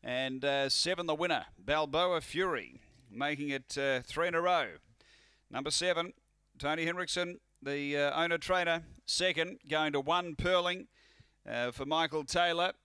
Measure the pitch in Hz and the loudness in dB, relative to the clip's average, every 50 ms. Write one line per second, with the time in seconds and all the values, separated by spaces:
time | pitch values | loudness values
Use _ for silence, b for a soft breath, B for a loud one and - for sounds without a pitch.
0 | - 123 123 127 131 131 131 131 131 143 139 139 139 135 - - - 170 185 175 | -8 -4 -4 -2 -2 -4 -4 -2 -2 0 2 2 2 2 2 0 0 0 0 -2
1 | 175 170 156 151 175 175 165 123 - - - - 92 107 147 156 156 143 135 160 | 0 -2 -2 0 0 0 0 0 -2 -6 -16 -16 -4 -2 0 0 0 2 2 2
2 | 175 185 180 165 135 - - 156 185 190 147 123 90 62 64 - - - _ - | 2 2 2 -2 -2 -4 -2 -2 0 0 0 -4 -4 -8 -16 -20 -20 -20 _ -20
3 | - 123 101 110 139 143 147 143 147 147 139 135 127 _ - 147 139 139 131 127 | -20 -16 -8 -4 -4 -4 -2 -4 -4 -4 -4 -4 -6 _ -6 -2 0 2 2 0
4 | 127 - - 151 170 175 165 165 170 180 180 170 139 104 82 73 _ _ _ b | -2 -6 -2 -2 0 2 2 2 2 4 4 4 2 0 -6 -14 _ _ _ b
5 | b b b b b b b b b b - 123 139 151 147 - 170 180 175 160 | b b b b b b b b b b -8 -6 -4 -2 -2 0 2 2 2 0
6 | 170 180 - _ _ _ _ _ _ _ _ - - 143 151 160 165 165 170 180 | 0 -4 -8 _ _ _ _ _ _ _ _ -6 -2 -2 -2 0 0 -2 -2 -2
7 | 180 160 - 180 180 175 175 - _ _ _ _ - 139 143 143 143 143 143 143 | -4 -2 -2 -2 -2 -2 -4 -12 _ _ _ _ -6 -4 -4 -2 -2 -2 0 2
8 | 143 143 - - 165 170 170 165 - - 185 180 175 170 165 165 165 - - - | 2 2 2 2 2 2 0 -2 0 0 2 2 4 2 0 0 -2 -10 -20 -18
9 | _ - - - 185 185 175 151 165 180 - - _ - 156 156 156 151 143 143 | _ -4 -2 2 2 2 2 2 0 -2 -2 -14 _ -2 0 2 2 2 2 0
10 | 135 147 165 180 180 175 156 - - 175 185 180 175 175 180 180 - - b b | 2 2 2 2 2 -2 -6 -2 2 4 4 4 4 2 -2 -4 -8 -14 b b
11 | b b b b b b b b b 98 110 117 120 123 123 - 135 139 156 160 | b b b b b b b b b -8 -4 -2 -2 -2 -2 -4 -4 0 2 2
12 | 165 156 156 156 147 - - 180 175 175 170 170 175 185 - _ | 2 2 0 -4 -4 0 2 2 4 4 4 2 0 0 0 _